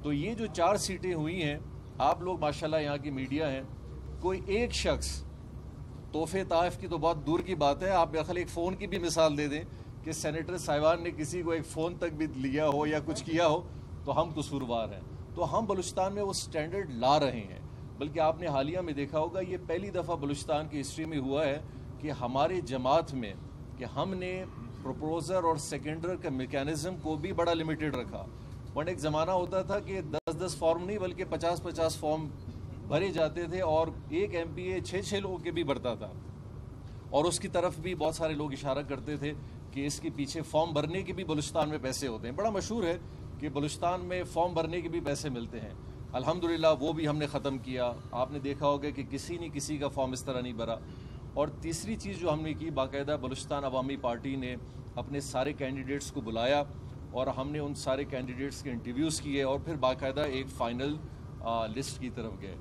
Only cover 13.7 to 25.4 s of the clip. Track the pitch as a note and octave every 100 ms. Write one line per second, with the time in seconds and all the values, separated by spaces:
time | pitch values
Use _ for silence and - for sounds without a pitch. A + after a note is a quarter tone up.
13.7 | - - - - C3+ E3+ D3+ C#3+ C#3 B2+
14.7 | A#2 A2 G2 - - - - E3+ E3+ A3
15.7 | G3 F3 - F#3+ G3+ G3 F#3+ - D#3 D#3
16.7 | F#3+ F3+ A#2+ B2+ D3+ C#3+ A#2+ G2 - -
17.7 | - - - C#3+ D3+ D#3 E3 F3 C#3+ C#3
18.7 | F#3 F3 C#3+ C#3 D#3 D#3 F#3 F#3 F#3 -
19.7 | E3+ G3+ F3+ D#3+ E3 C#3+ C#3 - D3 D#3
20.7 | C#3+ C3 - D#3+ D#3 C3 C#3 D#3 C#3+ -
21.7 | - - - D3+ C3 A#2+ C3 D#3 F#3 C#3+
22.7 | C3 B2 D3+ E3 C#3 A2 F#2 - - -
23.7 | - - D3+ F3 F#3 F3+ F#3 F#3 - A#2
24.7 | A#2+ C3 B2+ D#3 E3 D3+ F#3+